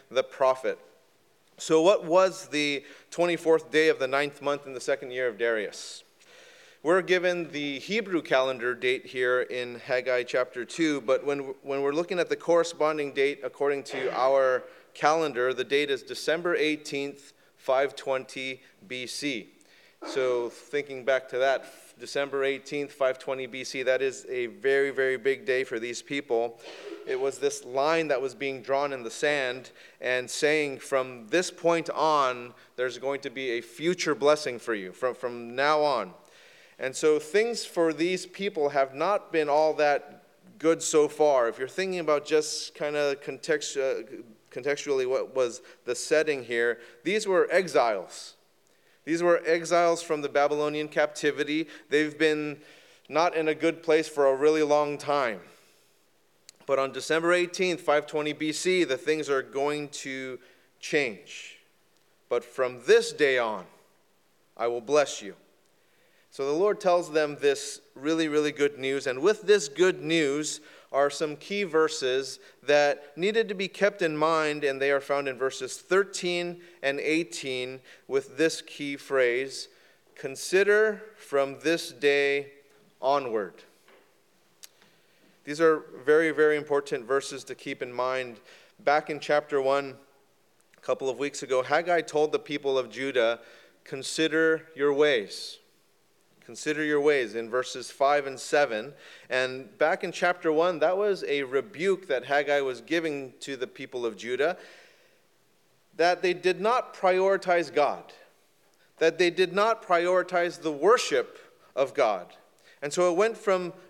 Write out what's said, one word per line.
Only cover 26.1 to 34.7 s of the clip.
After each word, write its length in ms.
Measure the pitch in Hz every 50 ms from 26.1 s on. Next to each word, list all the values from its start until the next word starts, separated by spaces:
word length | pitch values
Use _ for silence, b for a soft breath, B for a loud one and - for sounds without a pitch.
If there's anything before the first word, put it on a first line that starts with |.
| 143 139 139 - 120 113 117 117 117 B B B B B B B B B -
It 140 | - 131 127
was 180 | 135 139 135
this 260 | - 139 139 135 - 127
line 440 | 123 127 135 139 156 165 165 160
that 120 | 147 139 127
was 140 | 135 131 127
being 300 | 110 139 135 135 131 110
drawn 280 | 131 139 139 143 143
in 120 | 139 127 117
the 80 | 113
sand 580 | - - 156 147 147 143 131 123 123 131 123 - B B B B B B
and 280 | - 123 127 127 127 117
saying, 500 | - - 151 147 151 156 147 143 135 120
"From 480 | - - 139 131 127 127 127 120 113
this 240 | 107 143 175 180 -
point 400 | - - - 170 170 165 156 -
on, 640 | - - 151 156 151 147 135 127 123 120 120 123 117 B B B B
there's 220 | - 127 127 120
going 240 | 120 127 139 139 135
to 80 | 139 135
be 220 | 117 135 131 127
a 100 | 117 117
future 540 | 117 - - - 151 170 180 170 - 160 143
blessing 420 | 107 143 147 151 151 - 135 123
for 160 | 110 - 120